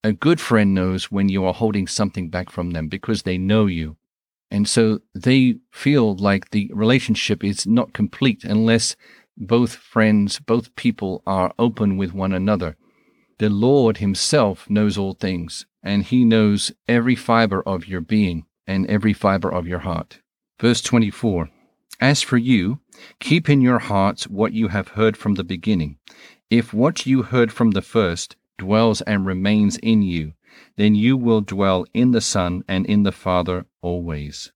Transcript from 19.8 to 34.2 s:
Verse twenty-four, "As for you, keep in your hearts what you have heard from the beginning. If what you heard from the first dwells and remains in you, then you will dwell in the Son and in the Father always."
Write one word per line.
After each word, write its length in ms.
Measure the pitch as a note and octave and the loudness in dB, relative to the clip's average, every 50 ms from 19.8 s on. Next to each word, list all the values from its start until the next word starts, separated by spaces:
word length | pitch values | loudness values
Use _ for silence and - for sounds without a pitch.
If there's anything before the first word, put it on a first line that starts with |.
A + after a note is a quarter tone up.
| - F#2+ E2+ E2 D#2+ _ - _ _ _ _ _ _ _ _ _ | -6 -6 -6 -6 -8 _ -18 _ _ _ _ _ _ _ _ _
Verse 220 | - A#2 A#2+ - | 0 0 0 0
twenty-four, 680 | - - - A#2 A2+ G2+ - - - A2+ F#2+ F2 D#2+ D#2+ _ _ _ _ _ _ _ _ - _ | -2 0 2 2 2 0 -4 -4 -4 -2 -2 -2 -4 -6 _ _ _ _ _ _ _ _ -8 _
"As 240 | A#2+ C3+ C#3+ - - | 0 0 2 0 0
for 140 | - C3 | 0 0
you, 420 | A#2+ A#2 C3 B2+ G#2 F2 G2 C3 D3+ _ _ _ - - - _ _ | 0 2 4 2 2 2 0 -4 -6 _ _ _ -20 -20 -20 _ _
keep 280 | - B3+ D#3 E3+ D#3 | -2 0 0 2 2
in 140 | - D3 C#3 | 2 4 4
your 180 | B2+ B2 B2 A2+ | 4 4 2 0
hearts 480 | - - G#2 G2 G2 G2+ G#2 - - | -2 -2 0 2 2 0 0 -4 -10
what 260 | - G#2 G2 A2 A2 - | -10 -2 -2 -2 -2 0
you 160 | A2 A2+ F#2+ | -2 -2 -2
have 200 | F2+ G2+ F#2 - | -2 -4 -6 -6
heard 260 | - G#2 A2 A2 G#2+ | -2 0 0 0 0
from 200 | - - A2 G2+ | 0 -2 -2 -2
the 80 | F#2+ F2+ | -2 -2
beginning. 540 | F2 F#2+ F2 E2 G#2+ G#2 F2 D#2 D2+ C#2 _ _ - - - - - _ _ _ _ | -6 -8 -4 0 0 0 0 0 -4 -8 _ _ -20 -20 -20 -20 -20 _ _ _ _
If 240 | A2 A#2 A2 - - | 0 0 0 0 0
what 320 | G#2+ B2 D#3+ E3+ - - | 0 2 2 0 -2 0
you 180 | C3 C3+ C3 A#2 | 0 0 0 0
heard 280 | - B2 B2+ A#2+ A2 | 0 2 2 2 2
from 200 | - - A#2+ A2 | 2 0 2 2
the 100 | G2 G2 - | 2 0 -4
first 520 | - - A#2 G#2 F2 E2+ E2+ - - - _ _ _ _ | -2 -2 0 0 0 -2 -4 -8 -14 -16 _ _ _ _
dwells 440 | - F#2+ F#2 G#2 A2 A#2 A2+ G#2 - | -12 -4 0 2 2 4 2 0 0
and 220 | - - G#2+ G2+ F#2+ | -2 -2 -2 -2 -2
remains 540 | F#2+ F#2 F#2 F#2+ G2+ G#2+ G#2+ G#2 G2+ - | -2 -4 -2 0 2 2 4 2 2 0
in 240 | - - A2+ A2+ G#2+ | -2 0 2 2 2
you, 320 | G2+ F#2 E2+ E2 D#2 D#2 D#2 _ _ _ _ - - _ _ | 2 0 -2 -4 -6 -6 -12 _ _ _ _ -20 -20 _ _
then 200 | - G#2 G#2+ G#2+ | 0 2 4 4
you 200 | G#2 A2 B2 C3+ | 4 4 2 2
will 260 | C3 A#2+ A#2 A2+ G#2+ | 2 2 2 2 2
dwell 440 | G2+ - F#2+ G2 G2 G2 F#2+ F#2 F2+ _ _ | 0 -2 -2 0 0 2 2 0 -2 _ _
in 180 | A2+ B2 B2+ | 0 2 2
the 100 | B2 A2+ | 2 0
Son 420 | - - - G2+ F2+ F2 F2+ F2 - | -2 -2 -2 -2 -2 -2 -4 -6 -6
and 200 | - F#2+ F#2+ F#2 | -4 -4 -2 0
in 160 | - G#2 G#2 G2+ | 2 2 2 2
the 80 | G2 | 2
Father 560 | - - - F#2+ F#2 F2+ E2+ F2 F2+ F2+ - _ _ _ - | -2 -4 -4 -2 0 0 0 -2 -4 -6 -6 _ _ _ -6
always." 680 | F2 F2 F2 F2 E2+ D#2 D2 | -6 -4 -4 -6 -6 -8 -8